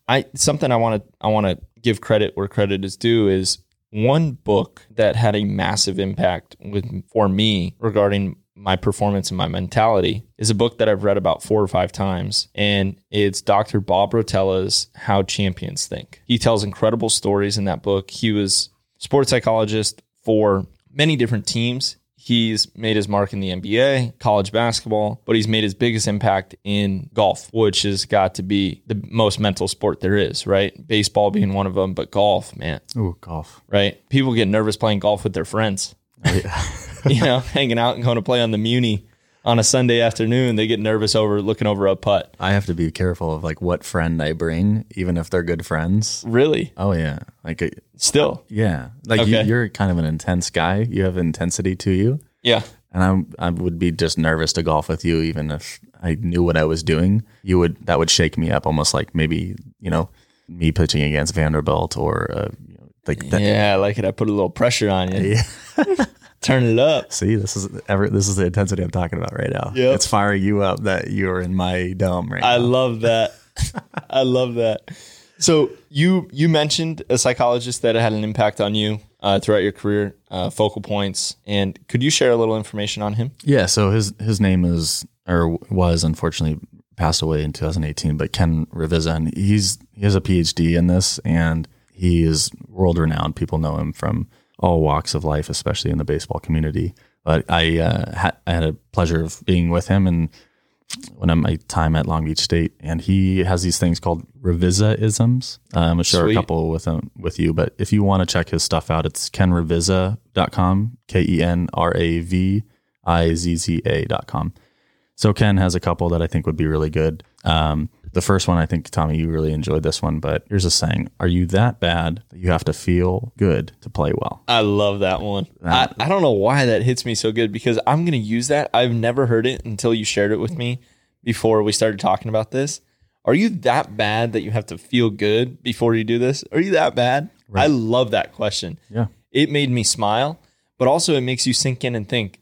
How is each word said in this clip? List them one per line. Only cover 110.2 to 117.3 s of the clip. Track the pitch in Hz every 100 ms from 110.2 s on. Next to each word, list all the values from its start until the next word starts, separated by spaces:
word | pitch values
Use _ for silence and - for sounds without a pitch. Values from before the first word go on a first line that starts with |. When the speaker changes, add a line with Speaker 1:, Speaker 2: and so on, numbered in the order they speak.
| _
Speaker 2:
dot | 95 -
com, | - 90 98 110 123 -
K | 92 -
E | 85
N | 87 87 85
R | - 85 87
A | 85 85
V | 85 92 95 101 - _ _ _
I | 85 85 82
Z | 82 87 82
Z | 87 82
A | - 73
dot | - - -
com. | - 78 - _ _ _ _ _ -
So | 110
Ken | 101 107 98
has | 92
a | 87
couple | - 85 85
that | 85
I | 82
think | 82 78
would | 78
be | 78
really | 78 78
good. | 78 80 78 -